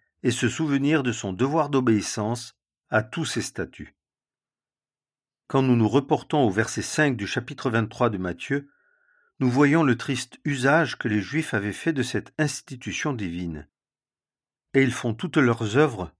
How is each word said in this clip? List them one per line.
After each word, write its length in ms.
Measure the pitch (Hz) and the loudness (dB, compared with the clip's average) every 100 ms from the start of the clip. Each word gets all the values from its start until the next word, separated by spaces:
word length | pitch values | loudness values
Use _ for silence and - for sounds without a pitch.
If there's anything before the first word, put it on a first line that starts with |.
| _ _ | _ _
et 80 | 123 | -2
se 180 | - 127 | 0 -2
souvenir 540 | 139 151 139 143 156 | 0 0 2 2 2
de 100 | 127 | 0
son 200 | 110 101 | -4 -6
devoir 380 | 95 135 160 143 | -2 0 0 2
d'obéissance 880 | 139 123 104 - 113 107 117 - _ _ _ _ | 2 4 2 0 -4 -4 -4 -8 _ _ _ _
à 140 | 110 | -2
tous 220 | 110 165 | -2 -6
ses 180 | 147 113 | -4 -4
statuts. 540 | - - 80 - - _ _ _ _ _ _ _ _ _ _ _ _ _ _ _ - | -6 -8 -10 -10 -18 _ _ _ _ _ _ _ _ _ _ _ _ _ _ _ -2
Quand 160 | 139 | 0
nous 120 | 131 | 4
nous 140 | 120 107 | 4 4
reportons 560 | 135 139 110 - 151 | 2 2 -2 0 2
au 60 | 117 | 2
verset 320 | 98 110 107 | 2 -2 -4
cinq 340 | - - 147 110 | -4 0 0 0
du 100 | 98 | -4
chapitre 440 | 123 117 139 131 | -6 -6 -6 -2
vingt-trois 400 | 113 110 - 120 | 0 -2 0 -2
de 80 | 98 | 0
Matthieu, 520 | 90 87 - 143 143 _ _ _ _ _ _ - | -6 -6 -6 -6 -6 _ _ _ _ _ _ -2
nous 100 | 127 | 0
voyons 320 | 127 143 160 | 4 6 6
le 140 | 143 120 | 4 2
triste 420 | - 127 - - | -2 -6 -8 -8
usage 540 | - 135 131 160 135 - | -6 0 4 4 2 -4
que 100 | 107 | 0
les 140 | 104 | 0
Juifs 320 | 90 156 151 | 0 -4 -2
avaient 180 | 107 101 | -2 -4
fait 220 | 92 165 | -4 -4
de 80 | 139 | -2
cette 300 | 117 110 - - | -2 -4 -6 -4
institution 760 | 147 - - 123 107 - 151 | -4 -4 -12 -12 -10 -6 -4
divine. 520 | 120 92 87 85 76 71 _ _ _ _ _ _ _ _ _ _ | -4 -6 -6 -6 -8 -14 _ _ _ _ _ _ _ _ _ _
Et 80 | 135 | 2
ils 100 | 131 | 2
font 220 | - 120 | 0 -4
toutes 240 | 110 170 156 | -4 0 2
leurs 400 | 123 113 107 127 | 4 2 2 2
œuvres 360 | 151 101 87 | 2 0 -8